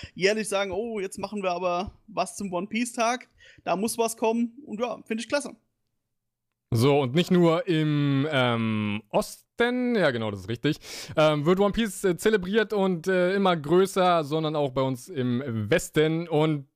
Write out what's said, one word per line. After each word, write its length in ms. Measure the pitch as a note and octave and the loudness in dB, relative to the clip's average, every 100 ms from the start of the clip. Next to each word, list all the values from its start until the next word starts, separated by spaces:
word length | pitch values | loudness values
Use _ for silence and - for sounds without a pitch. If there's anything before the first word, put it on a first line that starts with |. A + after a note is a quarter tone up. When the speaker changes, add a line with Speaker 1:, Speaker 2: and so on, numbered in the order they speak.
| - | -16
Speaker 1:
jährlich 340 | - F#3 A3 G#3 | -2 0 0 -2
sagen, 220 | G3 G3+ | -2 -2
"Oh, 300 | F3+ A#3 G#3+ | -4 -6 -6
jetzt 180 | F#3+ - | -8 -8
machen 240 | G3 G#3 | -8 -4
wir 100 | F#3 | -4
aber 460 | F3 F3+ F3 G#3+ - - | -2 -2 -2 -4 -12 -8
was 300 | E3+ F#3 - | -6 -6 -6
zum 160 | G3+ | -6
One 140 | F3 G3+ | -6 -4
Piece 260 | A3 A#3+ | -4 -4
Tag. 360 | - A3+ B3 - _ - - | -2 -2 -2 -8 _ -20 -8
Da 120 | F3+ F3 | -4 -2
muss 200 | A3+ - | 0 0
was 200 | A3+ - | -2 0
kommen." 420 | A3 A#3 A#3 - - | -2 0 -2 -6 -12
Und 140 | G#3 | -6
ja, 200 | A#3+ - - | -6 -6 -8
find 140 | A3 | -8
ich 80 | A#3 | -4
klasse. 280 | C#4+ - - _ _ _ _ _ _ _ _ _ _ - | -4 -4 -14 _ _ _ _ _ _ _ _ _ _ -4
Speaker 2:
So, 300 | A#2 C3+ C#3+ | 2 4 4
und 140 | B2+ | 2
nicht 160 | D#3 E3+ | 0 2
nur 360 | F3+ E3+ E3 F3+ | 4 4 4 2
im, 640 | D#3 D3+ D3 C#3+ C#3 D3+ | 0 2 2 2 2 2
ähm, 720 | C#3 B2 A#2 A2+ G#2+ G#2 G#2+ - | 2 2 2 0 0 -2 -4 -4
Osten, 880 | F#3+ - - _ - A#3+ B3 B3 A3+ | -2 -2 -8 _ -2 0 0 0 2
ja 140 | D3+ | 2
genau, 200 | A#2 A2 | 0 -2
das 100 | G2+ | -4
ist 80 | F#2 | -6
richtig, 260 | A#2+ D3 D#3 - - - - | -2 -2 -2 -8 -16 -4 2
ähm, 300 | D#3 D3+ D3 | 2 4 2
wird 140 | F#3+ | 2
One 120 | G3+ | 2
Piece, 320 | G3+ A3+ - | 0 -4 -2
äh, 120 | G3 E3+ | -2 0
zelebriert 560 | A3 A3 F3+ A3 G#3 | 2 0 0 0 0
und, 320 | G#3 F#3+ E3+ F3+ | 0 0 0 0
äh, 280 | F#3 F3+ | 2 2
immer 220 | G3+ F#3+ E3+ | 2 2 2
größer, 680 | C#3+ F3 F#3+ G3 F3+ E3+ | 2 4 4 2 2 2
sondern 320 | C#3+ D#3+ D#3 | 0 -2 -2
auch 180 | D3+ C#3+ | 0 0
bei 100 | C3+ | 0
uns 260 | C3 B2+ - | 0 -2 -6
im 340 | D#3 B2 A#2+ C3+ A2+ G#2 | -4 -2 -2 -2 -4 0
Westen. 580 | F3 - D3+ D#3 E3 E3+ | 0 0 2 2 0 0
Und, 380 | D3+ D#3+ D3 C3+ | 0 2 0 -6